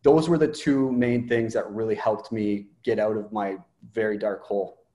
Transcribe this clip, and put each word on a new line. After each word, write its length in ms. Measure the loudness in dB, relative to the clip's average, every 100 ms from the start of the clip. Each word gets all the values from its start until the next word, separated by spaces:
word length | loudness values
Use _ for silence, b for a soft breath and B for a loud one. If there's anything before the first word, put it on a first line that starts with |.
those 260 | 6 4 4
were 80 | 2
the 120 | 2
two 440 | 0 0 2 2
main 340 | 2 2 0 0
things 280 | 0 0
that 160 | -2 -4
really 240 | -6 -2
helped 360 | 0 0 -2 -4
me 360 | -2 -2 -2 -6 _
get 160 | -2 0
out 180 | 0 -2
of 160 | -4
my 240 | -4 -4 -6 -12 _ -10
very 260 | -2 -2 0
dark 240 | -4 -4
hole 420 | -4 -4 -4 -10 _